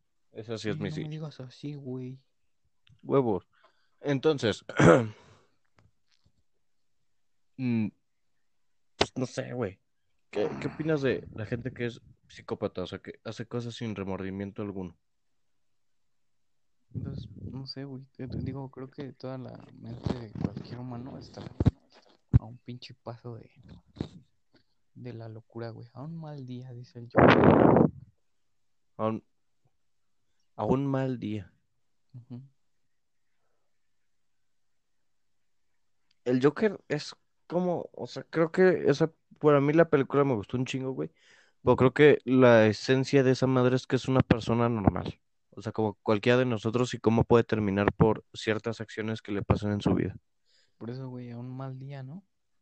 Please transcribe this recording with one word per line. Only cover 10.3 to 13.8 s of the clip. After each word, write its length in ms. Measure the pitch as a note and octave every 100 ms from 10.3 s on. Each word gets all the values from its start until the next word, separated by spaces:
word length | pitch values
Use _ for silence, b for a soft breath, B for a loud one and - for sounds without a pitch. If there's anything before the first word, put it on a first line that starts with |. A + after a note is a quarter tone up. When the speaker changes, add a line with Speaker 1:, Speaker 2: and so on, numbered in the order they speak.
Speaker 1:
¿Qué, 180 | G#2 G#2 -
qué 80 | C#3+
opinas 340 | - D#3 D#3
de 240 | C3+ B2 -
la 100 | - G#2
gente 260 | A#2+ B2
que 140 | - A#2+
es 140 | A#2 - - _
psicópata? 540 | - - A2 G2+ -
O 40 | F2
sea, 140 | F#2+
que 200 | - -
hace 220 | A2 A2 A#2
cosas 280 | B2 A#2+
sin 200 | -